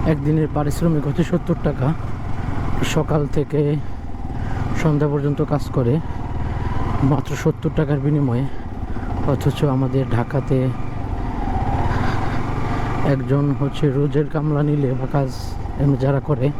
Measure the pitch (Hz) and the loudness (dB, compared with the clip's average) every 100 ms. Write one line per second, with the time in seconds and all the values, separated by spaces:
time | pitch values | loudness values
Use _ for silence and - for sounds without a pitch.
0 | 170 151 143 156 151 147 151 - 170 156 | 0 0 2 2 2 0 0 2 2 2
1 | 143 135 165 175 - 170 160 - 131 165 | 0 0 2 0 0 0 0 0 0 0
2 | - - - - - - - - - - | -2 -4 -2 -2 0 0 0 0 2 0
3 | 151 151 147 - 139 147 147 151 - - | 2 0 2 0 0 0 2 0 -2 -4
4 | - - - - - - - - 160 147 | -6 -6 -6 -4 -4 -2 -2 0 2 2
5 | 147 147 143 143 151 147 - - 120 147 | 2 0 0 0 0 0 0 0 2 2
6 | - - - - - - - - - - | 0 -4 -4 -2 -2 -2 -2 0 0 2
7 | 135 139 - 139 160 - 160 139 147 147 | 2 2 0 -2 0 0 -2 0 0 2
8 | 139 151 139 120 139 - - - - - | 2 2 2 0 0 -4 -6 -6 -4 -4
9 | - - - 135 147 - 147 131 131 135 | -4 -2 0 2 0 0 0 2 2 0
10 | 127 117 120 139 127 131 127 123 - - | 0 0 0 -2 2 2 2 0 -4 -4
11 | - - - - - - - - - - | -4 -4 -4 -2 -2 0 0 0 0 2
12 | - - - - - - - - - - | 0 0 0 0 0 -2 -2 0 -2 0
13 | - 139 123 139 143 131 143 - 151 135 | 2 0 2 2 2 0 -2 0 0 2
14 | 143 135 143 156 147 147 147 147 135 127 | 2 2 0 0 0 2 2 2 0 0
15 | 131 143 135 - - - - - 143 135 | 0 0 0 -2 -6 -6 -6 0 2 2
16 | 135 139 139 139 135 147 | 2 0 0 0 0 0